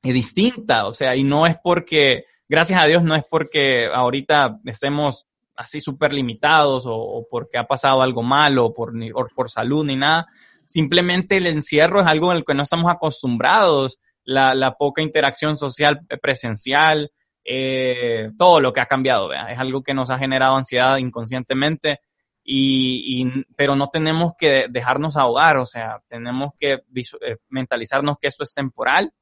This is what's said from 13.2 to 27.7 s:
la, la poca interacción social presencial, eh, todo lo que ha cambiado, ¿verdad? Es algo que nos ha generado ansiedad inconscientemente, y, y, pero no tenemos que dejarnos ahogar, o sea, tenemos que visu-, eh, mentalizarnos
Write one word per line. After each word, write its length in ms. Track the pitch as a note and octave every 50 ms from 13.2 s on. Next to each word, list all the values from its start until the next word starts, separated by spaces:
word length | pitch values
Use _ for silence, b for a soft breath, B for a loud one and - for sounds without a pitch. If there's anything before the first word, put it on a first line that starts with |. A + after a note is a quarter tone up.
| - B2+ A#2+ A#2 A#2+ C#3 F3+ A3 G3+ F3+ D#3 C#3 C3+ C3 - _ _ _ _ _ _
la, 320 | B2+ C3 C3+ C3+ C3 C3
la 200 | C3 C3 C3 B2+
poca 260 | _ D3 C#3+ C#3 -
interacción 560 | D#3 D3+ - D#3 C#3+ C#3 C3+ - D3+ D3+ D3+
social 420 | D3 D3 C3+ B2 - D3 D3 D3 D3 - _ D3 C#3+
presencial, 880 | - C#3+ C3 - - A#2 A2 G#2+ - C3 C3+ C#3+ D#3 D#3+ D#3 D3+ D3 D3 _ _ _ _ _ _ _
eh, 880 | - B2+ C3 C3 C3 C3 C3 C3 B2+ B2 B2 B2 A#2+ A#2 A2 A2 A2 G#2+
todo 220 | - F3 F3+ F3 D#3
lo 100 | C3+ C3
que 80 | A2+ C3
ha 60 | A#2+
cambiado, 420 | - C#3 C3 C3 C3 B2 G#2 G2
¿verdad? 240 | D#2+ C2+ C#2 G#2 G#2
Es 80 | B2 B2
algo 240 | C3 C3 B2+ C#3 C3
que 100 | - C3+
nos 160 | C3+ B2+ B2+
ha 80 | C3
generado 380 | C3 C3+ C3+ C3+ C3+ C3 C3 C3
ansiedad 420 | C3+ C3 - B2+ B2 B2+ C3 C3+
inconscientemente, 1000 | C3+ B2+ B2+ - A#2+ A2+ A2 C3 B2+ B2+ _ C3+ C3+ C#3 D3+ D#3+ C#3+ - D3+ C#3+ - _ _ _ _ _ _ _ _ _
y, 800 | - C3+ C3+ C3+ C3+ C3+ C3 C3 B2+ B2+ B2 - - C3 B2
y, 220 | C3 B2+ B2+ C3+ B2+ _ _
pero 200 | - C#3+ C#3 C#3
no 140 | C#3 C#3+ C#3
tenemos 440 | - D#3+ D#3 D#3 D#3+ E3 E3+ E3 E3+ _
que 260 | E3+ D3+ C#3 C3+ B2 -
dejarnos 460 | A#2+ B2 A2 B2 C3 C#3 D3+ D#3+ C#3+
ahogar, 420 | D3 C3+ A#2+ A#2 C3 D#3 E3 D3+
o 80 | C3+ B2+
sea, 360 | - - A#2+ A2+ A2 A2+ A2+ _
tenemos 460 | _ B2 A#2 A#2 B2 B2 C3 C#3 C#3+ _
que 220 | _ D3+ C#3 C#3 C3 _
visu-, 320 | _ B2+ B2+ A#2+ - - -
eh, 160 | - B2+ A2 - _ _
mentalizarnos 680 | C3 C3 C3 -